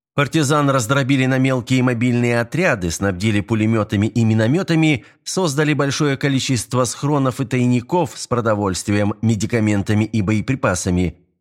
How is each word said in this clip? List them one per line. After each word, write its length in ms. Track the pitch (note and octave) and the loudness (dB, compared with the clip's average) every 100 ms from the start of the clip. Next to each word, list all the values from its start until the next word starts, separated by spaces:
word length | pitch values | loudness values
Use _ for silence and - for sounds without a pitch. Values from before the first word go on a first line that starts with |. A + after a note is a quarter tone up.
| _ | _
Партизан 560 | - C#3+ D#3+ C3 D3+ C#3+ | -4 -2 0 2 2 2
раздробили 560 | C3+ A2 C#3 B2+ C#3 B2+ | 0 0 0 2 2 2
на 100 | C3 | 2
мелкие 460 | C3+ C3 A2 C3 | 0 0 0 0
мобильные 580 | B2+ A#2+ B2 A#2+ A#2+ A#2 | 2 0 0 2 2 0
отряды, 500 | A#2 D3 F3+ A#2 F2 | -2 -2 0 0 -4
снабдили 520 | - G2+ F2+ A2 G#2 | -2 -4 -2 0 0
пулеметами 640 | F#2 A2+ A2 A2+ G#2 G#2 A2 | 0 0 2 0 0 0 0
и 180 | A#2+ | 2
минометами, 800 | A2+ A2 A2+ D#3+ F#3 D#3+ D#3 C3 - _ | 2 2 2 0 0 2 2 0 -4 _
создали 520 | - - F3 C#3 D3+ | -8 -2 -2 0 0
большое 420 | C#3+ C#3+ B2+ D3+ C3+ | 0 0 0 -2 0
количество 680 | D3 C3+ - B2 - B2+ | 0 -2 0 -2 -2 -2
схронов 580 | A#2+ - C#3+ D3 C3 A#2 | -2 -2 -2 0 0 -2
и 20 | |
тайников 680 | A#2 B2+ B2 B2 A#2+ F3 D3+ | -4 0 2 0 0 -2 -2
с 120 | - - | -6 -4
продовольствием, 840 | A#2+ A2+ G#2 G2+ F2+ - G#2 G#2 - | -2 0 0 0 -2 -2 0 0 0
медикаментами 840 | A2 G#2+ G#2 A#2 G#2+ G#2 G2 G#2 | 0 0 0 0 2 0 0 0
и 180 | G#2+ A2+ | 0 0
боеприпасами, 960 | F#2+ G#2+ F#2+ - A#2 F2+ F#2+ F2+ F2+ - _ _ | 0 0 -2 -2 -2 -2 0 0 0 -4 _ _